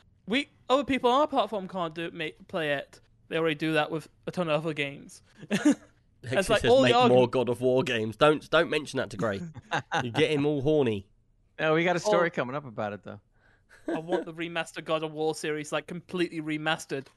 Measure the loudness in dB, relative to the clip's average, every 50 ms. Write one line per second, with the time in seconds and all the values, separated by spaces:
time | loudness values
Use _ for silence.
0 | _ _ _ _ _ -4 -2 -2 -2 -4 _ _ _ 0 2 2 2 0 0 0
1 | 2 2 4 4 2 2 0 0 0 0 -2 -8 -8 -8 -6 -6 -6 -6 -6 -8
2 | -8 -8 -8 -8 -8 -8 -10 -12 -14 -10 -6 -4 -2 -2 -2 -4 -4 -10 -18 -20
3 | _ _ _ _ _ -6 -4 -2 0 -2 -2 -2 -2 0 0 0 0 0 -4 -8
4 | -10 -12 _ _ -12 -8 -6 -4 -2 0 0 -2 -2 -4 -4 -6 -6 -8 -8 -14
5 | -20 -20 -20 -20 _ _ _ -6 0 0 2 4 6 4 4 2 0 -20 _ _
6 | _ _ _ _ -8 -2 0 0 2 2 2 4 6 6 6 6 6 6 6 6
7 | 6 6 6 6 6 4 2 0 0 0 0 0 2 2 4 4 2 2 0 -2
8 | -2 -4 0 4 4 4 4 4 0 0 2 2 2 2 0 -4 -4 -4 -4 -4
9 | -4 -4 -4 -4 -2 -2 -2 -4 -8 -12 -14 -16 -10 -6 -6 -6 -4 -4 -4 -4
10 | -4 -2 0 0 2 2 2 0 0 0 0 0 0 2 2 2 2 2 0 -4
11 | -6 _ _ _ _ _ _ _ _ _ _ -4 0 0 2 2 2 0 0 0
12 | 0 2 2 2 2 0 -2 -4 -6 -6 -6 -10 -10 -10 -8 -6 -6 -6 -8 -10
13 | -14 -16 -18 -18 _ _ _ _ _ _ _ _ _ _ _ -16 -10 -8 -8 -8
14 | -6 -4 -4 -4 -4 -6 -10 -10 -8 -8 -6 -8 -8 -8 -10 -10 -4 -4 -2 -2
15 | -2 -4 -6 -4 -4 -4 -4 -4 -4 -6 -6 -6 -6 -6 -6 -6 -6 -8 -12 -14
16 | -12 -8 -4 -4 -4 -4 -6 -8 -8 -6 -6 -4 -2 -2 -2 -4 -4 -8 -8 -8
17 | -10 -10 _